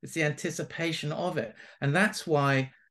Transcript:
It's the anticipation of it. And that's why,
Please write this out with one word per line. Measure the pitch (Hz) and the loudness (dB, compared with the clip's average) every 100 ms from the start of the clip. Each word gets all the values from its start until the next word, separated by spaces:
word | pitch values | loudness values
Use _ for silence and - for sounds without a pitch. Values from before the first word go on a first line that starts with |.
It's | 143 165 | -8 0
the | |
anticipation | 151 151 175 165 156 - 165 160 151 | 0 0 -4 -4 -8 -4 -4 -2 -4
of | 156 175 160 | -2 -2 -2
it. | 113 - - - | -4 -8 -20 -4
And | 139 156 | 0 4
that's | 214 - - | 2 0 0
why, | 151 139 135 131 - _ | 2 4 2 0 -6 _